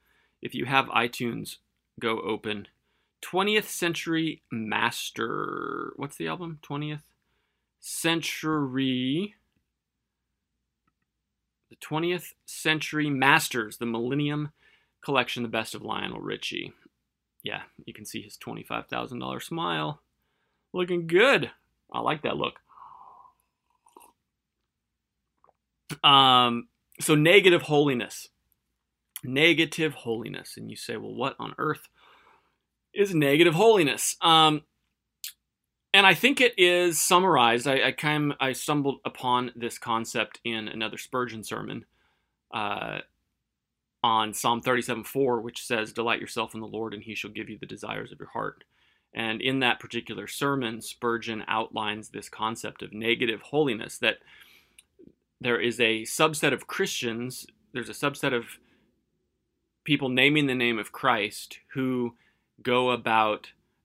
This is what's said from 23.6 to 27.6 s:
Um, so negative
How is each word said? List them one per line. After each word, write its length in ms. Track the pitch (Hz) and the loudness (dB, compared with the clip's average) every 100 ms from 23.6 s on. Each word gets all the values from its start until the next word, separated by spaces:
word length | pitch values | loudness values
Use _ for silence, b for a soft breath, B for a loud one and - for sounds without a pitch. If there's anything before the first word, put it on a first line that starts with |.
| _ _ _ - - _ _ _ _ _ _ _ _ _ _ _ _ _ _ _ _ _ - 147 | _ _ _ -20 -20 _ _ _ _ _ _ _ _ _ _ _ _ _ _ _ _ _ -18 2
Um, 640 | 151 139 135 127 123 117 - _ _ - | 8 10 10 8 6 2 -6 _ _ -6
so 140 | - 151 | 2 6
negative 480 | 151 202 190 170 | 8 8 8 6